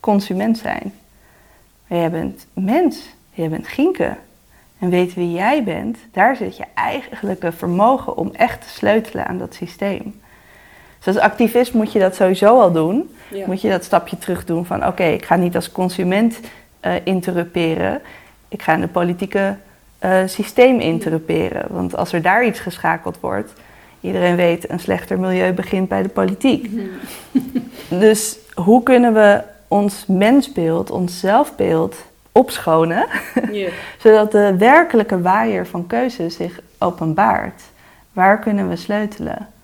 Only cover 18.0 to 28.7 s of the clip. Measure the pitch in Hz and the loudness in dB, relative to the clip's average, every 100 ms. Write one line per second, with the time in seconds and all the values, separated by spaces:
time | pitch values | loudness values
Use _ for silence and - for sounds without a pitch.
18 | - - - _ _ 208 - 165 175 180 | -10 -20 -20 _ _ -10 -2 0 0 -2
19 | 175 180 196 202 196 196 - _ _ _ | -2 -4 -4 -2 -2 -4 -14 _ _ _
20 | 190 185 185 - 208 - 247 247 - 165 | 0 0 0 -4 -4 4 6 6 0 -2
21 | - 160 160 165 - - - 180 180 - | -2 -4 -2 -2 -2 -4 -8 -6 -6 -4
22 | 175 175 170 202 240 196 - - 170 165 | -2 0 2 2 2 -2 -10 -4 -2 -2
23 | 185 175 - 190 220 - - - - _ | -4 -8 -6 -6 -8 -16 -20 -20 -20 _
24 | 185 185 180 175 175 170 - 175 - 185 | -6 0 0 2 2 0 -4 -8 -4 -4
25 | - 190 185 185 185 185 185 190 190 196 | -2 -4 0 0 0 -2 -4 -4 -2 -2
26 | 190 196 190 196 269 - 233 220 196 185 | -2 -2 -2 0 0 0 -4 -8 -8 -12
27 | - - - 269 - 254 - - - 180 | -16 -18 -4 -4 -2 -8 -8 -16 -6 4
28 | 214 214 - - - - 175 | 4 4 -2 -10 -14 -4 4